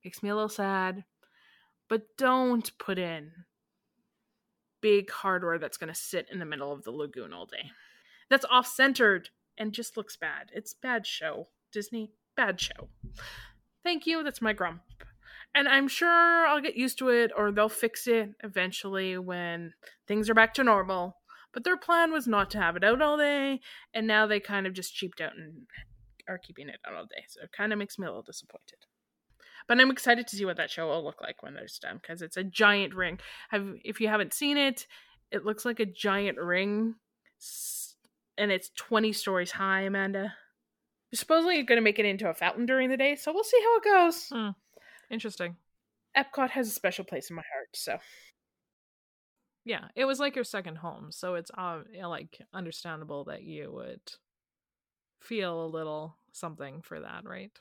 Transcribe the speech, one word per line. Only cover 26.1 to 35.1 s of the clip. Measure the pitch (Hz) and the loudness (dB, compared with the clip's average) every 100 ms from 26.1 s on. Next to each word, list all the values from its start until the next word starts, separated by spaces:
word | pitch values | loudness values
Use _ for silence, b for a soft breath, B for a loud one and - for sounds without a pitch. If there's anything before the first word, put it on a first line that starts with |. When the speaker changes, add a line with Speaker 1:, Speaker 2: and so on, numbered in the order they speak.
| _ - | _ -12
Speaker 1:
are | 185 | -12
keeping | - 185 143 | -12 -18 -16
it | - - | -14 -12
out | |
all | - - | -12 -12
day. | - - | -14 -16
So | - | -20
it | - | -20
kinda | - 208 | -4 -2
makes | 208 202 - | -2 -4 -6
me | 180 | -8
a | |
little | 98 | -8
disappointed. | - - - - _ - _ _ _ _ _ _ B B - | -12 -18 -18 -20 _ -20 _ _ _ _ _ _ B B 0
But | 240 | 6
I'm | 262 | 6
excited | 262 - 240 240 | 4 4 4 2
to | 202 | -4
see | |
what | 196 175 | -4 -2
that | 156 | -4
show | - 165 | -4 -4
will | 156 | -4
look | 151 - | -4 -10
like | - - | -12 -12
when | - 139 | -14 -14
it's | - - | -16 -14
done, | - 101 | -12 -14
'cause | - 170 | -14 -12
it's | 165 - | -10 -8
a | |
giant | 190 175 214 202 190 | -6 4 6 6 2
ring. | 180 180 180 B B B | -2 -4 -4 B B B
Have, | 208 196 185 | -4 -4 -10
if | - 214 | -12 -2
you | 220 | 0
haven't | 214 196 | 0 -2
seen | - 294 285 | -2 0 2
it, | 277 269 - B B | 2 0 -12 B B